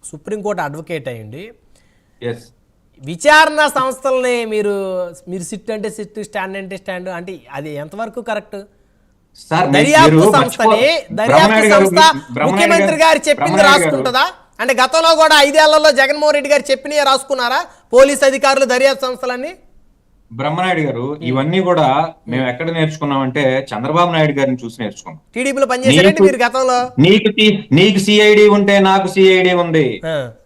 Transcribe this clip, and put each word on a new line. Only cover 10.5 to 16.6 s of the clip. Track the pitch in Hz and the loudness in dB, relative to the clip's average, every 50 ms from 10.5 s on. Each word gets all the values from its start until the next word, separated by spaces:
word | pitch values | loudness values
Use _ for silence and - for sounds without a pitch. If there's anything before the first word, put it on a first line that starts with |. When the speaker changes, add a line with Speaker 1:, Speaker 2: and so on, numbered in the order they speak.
| - - 233 220 | -2 -2 0 2
Speaker 1:
దర్యాప్తు | 214 214 240 294 330 320 - - - | 2 2 2 0 0 -2 -4 -8 -6
Speaker 2:
బ్రహ్మనాయుడు | 165 214 226 277 311 320 208 220 220 214 214 | -6 -2 2 4 4 4 4 4 2 2 4
గారు, | 202 202 196 | 4 4 4
Speaker 1:
సంస్థ | 190 180 320 311 320 302 - - - - | 4 4 4 4 4 4 2 -8 -10 -8
Speaker 2:
బ్రహ్మనాయుడు | - - - | -4 -2 -2
Speaker 1:
ముఖ్యమంత్రి | - 202 214 311 330 330 302 294 320 302 | 0 0 2 2 2 2 2 0 0 2
Speaker 2:
గారు, | |
Speaker 1:
గారు | 320 320 320 294 - 311 | 2 2 2 2 2 -2
చెప్పింది | 294 - - 175 | -2 0 0 -2
Speaker 2:
బ్రహ్మనాయుడు | 180 196 302 277 | 2 2 4 4
గారు. | 277 294 175 | 4 4 2
Speaker 1:
రాసుకుంటుందా? | 156 208 131 131 254 247 254 285 359 359 _ _ _ _ _ | 0 -2 -2 -4 -2 -2 -2 -2 -2 -4 _ _ _ _ _
అంటే | 214 254 262 | -4 -2 0
గతంలో | 233 254 262 262 320 330 330 330 | 0 0 0 0 0 2 2 4
కూడా | 311 320 311 311 302 | 4 4 4 6 4
ఐదేళ్లలో | 285 285 285 311 311 311 302 311 302 311 | 4 4 4 4 4 4 4 4 4 2
జగన్మోహన్ | 285 240 269 269 294 302 294 302 294 | 2 2 2 0 0 -2 0 0 0
రెడ్డి | 294 269 277 | 0 0 0
గారు | 294 285 | 0 0